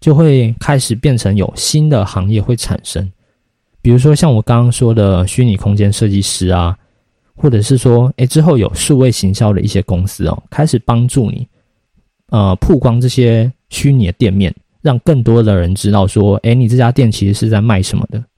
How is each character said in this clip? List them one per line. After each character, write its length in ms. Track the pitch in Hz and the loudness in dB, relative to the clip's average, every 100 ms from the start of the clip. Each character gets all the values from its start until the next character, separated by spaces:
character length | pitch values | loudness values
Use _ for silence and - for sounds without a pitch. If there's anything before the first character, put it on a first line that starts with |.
就 120 | - | 0
会 400 | 147 160 135 117 117 | 4 4 2 0 -4
开 180 | - 143 | -2 -2
始 160 | - | -2
变 240 | 120 151 120 | -2 0 0
成 160 | 101 | 0
有 160 | 104 - - | 0 -2 -4
新 320 | - 151 151 | -4 0 2
的 160 | 135 | 0
行 260 | 95 - 95 | -2 -4 -2
业 120 | 107 | -2
会 160 | 104 117 | -2 -4
产 200 | - - | -4 -8
生。 260 | - - 95 - _ _ _ _ _ _ | -8 -8 -10 -12 _ _ _ _ _ _
比 80 | - | 2
如 80 | 123 | 4
说 160 | 139 | 4
像 200 | 151 165 | 2 2
我 80 | 113 | 0
刚 220 | - 120 | 0 0
刚 80 | 120 | 0
说 220 | 120 120 | 0 0
的 320 | 113 98 92 95 | 2 2 0 -2
虚 180 | - 123 | 0 0
拟 100 | 95 | 0
空 180 | 107 | -2
间 200 | 104 101 | 0 0
设 160 | 101 110 | 0 -2
计 120 | 98 | -2
师 280 | 95 - 92 | -4 -4 -2
啊， 280 | 90 87 87 _ _ _ _ _ - | 0 -2 -4 _ _ _ _ _ -4
或 100 | 147 | 0
者 120 | 113 | 0
是 160 | 104 131 | 0 0
说， 340 | 127 117 127 - | 2 2 2 0
诶， 80 | 127 | -2
之 160 | 156 | 2
后 160 | 160 139 | 2 2
有 120 | 98 | 0
数 240 | - - 139 | -4 0 2
位 120 | 127 | 2
行 220 | 110 95 | 0 -2
销 200 | 95 110 | 0 0
的 80 | 98 | 0
一 60 | 101 | -2
些 140 | 98 | -4
公 220 | 92 87 95 | -2 -2 -4
司 220 | - 85 | -4 -6
哦， 160 | 80 - | -6 -8
开 160 | - 156 | -4 -2
始 120 | 120 | -2
帮 280 | - 117 123 | -2 -2 0
助 220 | - 104 | 0 -2
你， 180 | - 127 _ _ _ _ _ _ _ - | -4 -12 _ _ _ _ _ _ _ -4
呃， 220 | 110 190 180 | 0 0 0
曝 220 | - 156 | 0 0
光 220 | 127 117 | 2 0
这 80 | 123 | -2
些 420 | 127 120 113 117 - _ | 0 2 2 0 -6 _
虚 240 | - 143 | -4 0
拟 140 | 135 92 | 0 0
的 40 | |
店 200 | - 113 | 0 0
面， 200 | 95 95 - _ _ | 0 -2 -4 _ _
让 160 | 160 120 | -2 -2
更 240 | - 147 | 0 0
多 180 | 117 117 | 2 2
的 140 | 110 98 | 2 2
人 180 | 85 | 0
知 180 | 95 107 | -2 0
道 140 | 101 95 | 0 0
说， 300 | 107 104 98 | 0 0 0
诶， 160 | 113 | 0
你 140 | 120 120 | 0 2
这 80 | 123 | 2
家 160 | 120 | 2
店 200 | 123 117 | 2 0
其 160 | - 101 | 0 -2
实 60 | |
是 140 | 104 113 | -2 0
在 140 | 107 | 0
卖 200 | 110 98 | 0 0
什 160 | 95 - | -2 -4
么 80 | - | -6
的。 100 | 110 - | -8 -12